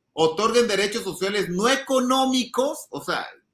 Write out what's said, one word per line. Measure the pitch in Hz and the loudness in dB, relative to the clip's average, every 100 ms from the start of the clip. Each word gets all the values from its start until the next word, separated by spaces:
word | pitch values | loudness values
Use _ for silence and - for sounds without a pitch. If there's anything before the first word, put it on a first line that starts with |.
| _ | _
otorguen | 147 160 175 220 240 220 | 0 2 2 2 4 2
derechos | 196 202 220 | 2 0 -2
sociales | 190 151 196 208 170 | -6 -4 -2 -2 -2
no | 175 233 | 0 2
económicos, | 269 - 262 247 262 262 262 - - 277 311 - | 0 0 0 2 2 2 0 -2 -2 -2 -2 -10
o | 143 | -12
sea, | - 135 82 - _ | -4 -4 -6 -14 _